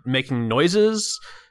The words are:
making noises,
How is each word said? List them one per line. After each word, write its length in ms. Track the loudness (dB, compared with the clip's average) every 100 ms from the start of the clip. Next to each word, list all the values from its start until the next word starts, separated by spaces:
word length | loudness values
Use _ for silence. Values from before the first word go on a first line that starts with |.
| -4
making 420 | -2 -2 -4 0
noises, 720 | 2 2 4 2 0 -4 -8 -12 -20 _